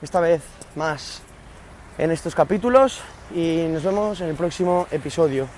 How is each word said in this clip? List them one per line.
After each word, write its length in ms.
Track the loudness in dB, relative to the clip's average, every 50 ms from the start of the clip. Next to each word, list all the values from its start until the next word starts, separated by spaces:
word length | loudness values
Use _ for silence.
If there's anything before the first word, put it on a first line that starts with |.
| -14
esta 180 | 0 0 2
vez 220 | 4 4 4 2 0 -6 -18 -20 -20 -14 -8
más 460 | -4 -2 -2 -2 -4 -8 -12 -14 -16 -18 -20 -20 -20 -20 -20 -20 -20 -20 -20 -20 -20 -20 -20 -6
en 140 | -2 0 0
estos 240 | 0 0 -2 -6 2
capítulos, 640 | 2 2 4 4 0 0 4 6 6 6 6 2 -4 -14 -16 -18 -20 -18 -8 -4
y 320 | -2 0 0 2 0 0 0
nos 120 | -2 0 0
vemos 380 | 0 0 0 0 -2 -2 -4
en 80 | -6 -6
el 60 | -4
próximo 520 | -2 -4 -4 -2 0 0 2 2 2 2 0
episodio. 560 | -4 -6 -4 -4 0 2 2 2 2 0 -2 -4 -6